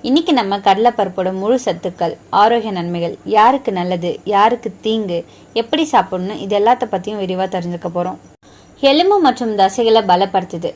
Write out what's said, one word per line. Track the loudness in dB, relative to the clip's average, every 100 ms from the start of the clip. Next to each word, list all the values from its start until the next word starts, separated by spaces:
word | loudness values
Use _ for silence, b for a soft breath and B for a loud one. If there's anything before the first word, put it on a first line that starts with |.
இன்னைக்கு | 2 0 2
நம்ம | 0 0 0
கடலைப்பருப்போட | 2 4 2 2 -4 -2 -4
முழு | -2 0 0
சத்துக்கள், | 0 -4 -8 -4 -6 -6 _
ஆரோக்கிய | 2 4 2 -2
நன்மைகள், | -6 -4 -4 -6 -8
யாருக்கு | 0 4 4 4 -2
நல்லது, | -4 -4 -2 -4 -6
யாருக்கு | -2 2 2 2 -6 -6
தீங்கு, | -4 -2 -2 -6 -8 B B
எப்படி | -6 -2 -2
சாப்பிடணும், | 2 0 0 -6 -6 -8
இது | -4 0
எல்லாத்த | 2 2 0
பத்தியும் | -6 -6 -8
விரிவா | -6 -4 -4
தெரிஞ்சுக்க | -4 -6 -8 -6
போறோம். | -6 -6 -8 -20 _ b b b _
எலும்பு | 2 4 4 4
மற்றும் | 2 0 -4 2
தசைகளை | 0 2 2 4
பலப்படுத்துது. | 4 2 2 -2 -4 -8 -8